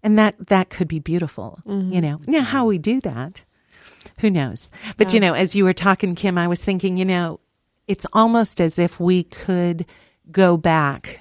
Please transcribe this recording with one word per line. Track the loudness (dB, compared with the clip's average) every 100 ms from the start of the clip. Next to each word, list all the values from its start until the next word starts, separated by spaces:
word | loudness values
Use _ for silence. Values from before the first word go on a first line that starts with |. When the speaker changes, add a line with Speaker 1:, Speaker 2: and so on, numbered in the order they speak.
Speaker 1:
And | 4 4
that, | 4 0 0
that | 0 0
could | -4 -4
be | -4
beautiful, | -4 -4 -4 -10 -14 -16 -8
Speaker 2:
Mm-hmm. | -6 -2
Speaker 1:
you | 0
know. | -2 -4 -2
Now, | -2
how | 0 0 0
we | 0
do | 0 -2
that, | -4 -8 -10 -12 _ _ _ _ -20 _ -20 -2
who | 0
knows? | 0 -2 -6 -12 -14 -18 0
But, | 2
Speaker 2:
Yeah. |
Speaker 1:
you | 4
know, | 2
as | 2 0 2
you |
were | 2
talking, | 2 0 0 -2
Kim, | -2 -2 0
I | 0
was | -2
thinking, | -2 -2 -2 0
you |
know, | 0 0 -2 -8 _ _ _ _ -8
it's | -6 -2
almost | 2 4 2 0 0
as | -2 2
if | -2 0
we | 0 0
could | -2 -10 -4 -2 0 -4 -8 _ _ _ _
go | 2 4 4
back | 2 2 0 -4 -14 -20